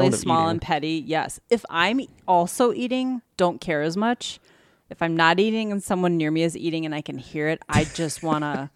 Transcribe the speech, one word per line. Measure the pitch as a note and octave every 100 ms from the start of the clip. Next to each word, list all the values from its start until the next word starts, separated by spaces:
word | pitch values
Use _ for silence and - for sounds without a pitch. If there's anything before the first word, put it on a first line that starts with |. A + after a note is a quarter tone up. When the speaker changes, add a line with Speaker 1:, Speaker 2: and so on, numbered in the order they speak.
| C3
Speaker 1:
sound | -
of |
Speaker 2:
small | - E3 E3
Speaker 1:
eating. |
Speaker 2:
and | E3
petty. | - D#3 D#3 D#3+ C#3
Yes. | D#3 A#2 - -
If | A3+ -
I'm | E3 F3+ B3+ - - -
also | F3+ F3 - B3
eating, | - B3 B3+ B3+ B3+ - -
don't | F3+ -
care | - D3+
as | D3+ F3
much. | A3 A#3+ - - _ _ _ _ -
If | -
I'm | E3 E3
not | E3 F3
eating | A3 A3 A3
and | G3+
someone | - F#3 F3+ E3+
near | D#3
me | D#3+
is | E3 D#3+
eating | D#3+ D#3+ D#3+
and | D3+
I |
can | D3 C#3
hear | - D#3 D3+
it, | D#3+ -
I | D3+ D#3
just | - D#3+ -
wanna | D#3+ D#3 D3 C3+ C#3